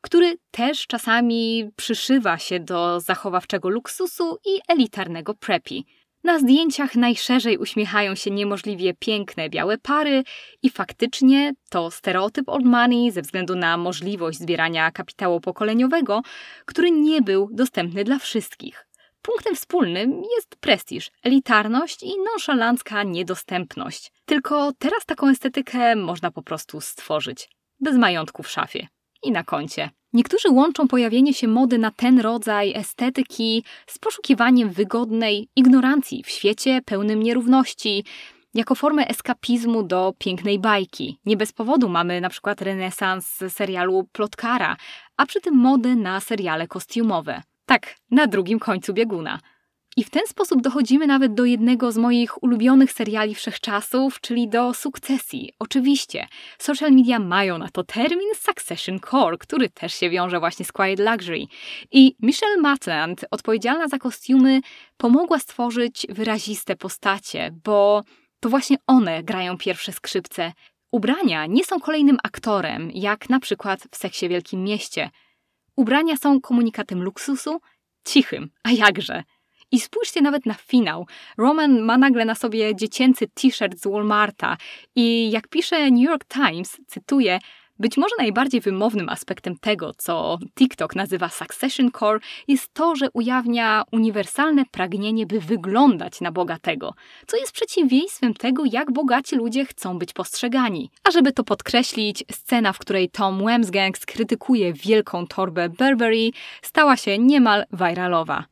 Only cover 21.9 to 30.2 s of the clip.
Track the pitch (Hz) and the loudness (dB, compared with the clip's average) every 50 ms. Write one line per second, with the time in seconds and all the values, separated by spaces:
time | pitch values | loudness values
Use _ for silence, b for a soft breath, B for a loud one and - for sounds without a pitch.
21.9 | - - 381 370 392 392 381 440 466 392 - - 285 247 226 233 247 240 - - | -8 -12 -10 -8 -6 -4 -4 -4 -4 -4 -2 -2 0 0 2 0 0 -2 -4 -6
22.9 | 214 208 202 190 170 175 185 170 185 - - - 190 180 175 - - 180 - 160 | -6 -4 -4 -2 -4 -4 -4 -6 -6 -8 -8 -6 -6 -6 -6 -8 -10 -12 -10 -10
23.9 | - - - - _ _ _ - 302 285 - - 294 294 285 285 269 - - 302 | -12 -14 -18 -20 _ _ _ -2 -2 -2 0 -2 -2 0 0 -2 -4 -4 -4 -4
24.9 | 403 440 - - 311 - 285 277 262 - - 262 - 285 262 - - 254 240 233 | -4 -4 -4 -6 -4 0 2 2 2 2 0 -4 -4 -4 -6 -4 -2 0 2 2
25.9 | 226 214 185 165 175 165 175 170 - 160 131 - 160 156 - - - 156 - - | 2 0 -2 -4 -6 -6 -6 -8 -8 -8 -10 -10 -10 -10 -10 -14 -14 -14 -12 -12
26.9 | - - - - 156 151 127 - 127 - - - _ _ _ _ _ _ 269 311 | -14 -16 -8 -6 -4 -4 -4 -6 -10 -14 -18 -20 _ _ _ _ _ _ -2 2
27.9 | 269 247 233 190 180 165 156 156 - - - - - - - - - - - - | 4 4 4 4 2 -2 -4 -6 -10 -14 -14 -8 -6 -6 -6 -6 -8 -12 -12 -12
28.9 | _ _ _ _ _ _ - 277 220 170 - - - 147 151 160 - 151 151 151 | _ _ _ _ _ _ -4 -2 -2 -2 -2 -4 -6 -6 -6 -8 -8 -8 -10 -10
29.9 | - _ _ _ - 233 | -12 _ _ _ 0 0